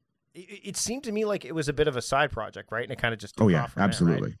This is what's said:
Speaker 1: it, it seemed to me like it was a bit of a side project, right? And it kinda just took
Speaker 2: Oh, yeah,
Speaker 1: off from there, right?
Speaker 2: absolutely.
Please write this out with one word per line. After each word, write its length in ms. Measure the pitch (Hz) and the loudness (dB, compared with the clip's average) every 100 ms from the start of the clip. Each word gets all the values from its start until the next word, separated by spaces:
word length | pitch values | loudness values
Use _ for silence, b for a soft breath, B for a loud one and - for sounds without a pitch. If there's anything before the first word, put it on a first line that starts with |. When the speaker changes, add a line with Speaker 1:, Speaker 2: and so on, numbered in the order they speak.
| _ _ _ | _ _ _
Speaker 1:
it, 260 | 170 185 202 | -20 -18 -14
it 140 | 196 - | -10 -6
seemed 260 | - 262 | -4 -4
to 80 | 247 | -4
me 120 | 208 | -2
like 200 | 214 190 | 0 -2
it 80 | 135 | -4
was 160 | 160 143 | -4 -2
a 40 | |
bit 160 | 143 151 | 0 0
of 80 | 123 | 0
a 60 | |
side 280 | - 139 147 | 0 0 0
project, 400 | 113 104 101 - | -2 -8 -10 -8
right? 140 | 110 | -6
And 80 | 123 | -6
it 80 | 131 | -2
kinda 160 | 117 110 | -2 -2
just 200 | 101 - | -8 4
took 80 | |
Speaker 2:
Oh, 40 | 110 | 6
yeah, 160 | 80 | 6
Speaker 1:
off 80 | - | 2
from 80 | - | 2
there, 20 | |
right? 60 | 98 | 2
Speaker 2:
absolutely. 460 | - 85 50 - - | 4 4 4 -2 -4